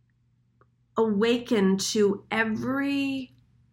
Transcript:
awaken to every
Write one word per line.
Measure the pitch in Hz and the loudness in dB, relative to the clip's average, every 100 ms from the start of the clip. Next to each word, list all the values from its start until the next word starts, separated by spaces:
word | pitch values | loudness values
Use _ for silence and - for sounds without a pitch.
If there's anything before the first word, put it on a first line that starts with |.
| _ _ _ _ _ _ _ _ _ - | _ _ _ _ _ _ _ _ _ -2
awaken | 226 196 233 247 240 226 190 196 | 0 2 2 0 0 2 2 2
to | - 220 202 196 - | 0 2 2 0 -4
every | 220 226 220 240 269 277 277 277 269 254 _ _ _ _ | -4 -2 -2 -4 -2 -2 -2 -2 -4 -10 _ _ _ _